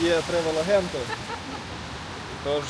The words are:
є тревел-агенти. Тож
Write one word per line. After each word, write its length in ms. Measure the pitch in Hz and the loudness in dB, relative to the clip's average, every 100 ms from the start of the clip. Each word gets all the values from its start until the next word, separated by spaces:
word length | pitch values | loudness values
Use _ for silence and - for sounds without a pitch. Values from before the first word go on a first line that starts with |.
є 80 | 170 | 4
тревел-агенти. 880 | 165 143 170 160 160 170 202 180 147 120 440 - 453 - 415 - - - - - - - - | 4 4 2 2 2 4 4 4 -2 -2 -4 -6 -8 -8 -8 -8 -8 -8 -8 -8 -10 -8 -6
Тож 180 | 143 147 139 | 0 0 -2